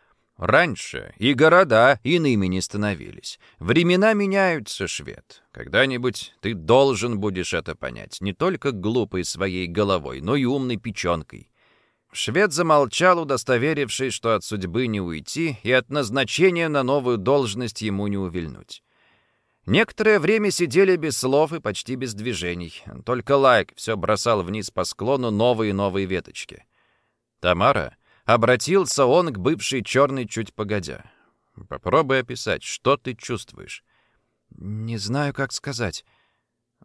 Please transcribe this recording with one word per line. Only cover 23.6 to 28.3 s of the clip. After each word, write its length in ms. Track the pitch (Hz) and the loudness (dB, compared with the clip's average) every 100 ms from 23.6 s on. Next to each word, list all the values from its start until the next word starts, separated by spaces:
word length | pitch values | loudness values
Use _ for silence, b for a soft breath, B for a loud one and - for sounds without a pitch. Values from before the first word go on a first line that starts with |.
| 90 | 2
всё 220 | - - 104 | -6 -6 -2
бросал 460 | 82 104 117 107 | 0 0 2 0
вниз 280 | 87 107 95 | 0 -6 -6
по 140 | - | -4
склону 460 | 87 - 113 139 120 | -6 -4 -2 0 0
новые 400 | 104 120 113 107 | 2 2 2 0
и 20 | |
новые 340 | 98 101 95 92 | 0 0 -2 -2
веточки. 600 | 90 - - - - _ _ _ _ _ _ _ _ | -4 -6 -14 -16 -18 _ _ _ _ _ _ _ _
«Тамара», 560 | 87 87 113 113 65 - _ _ | 0 2 2 2 -2 -10 _ _
обратился 800 | - | 2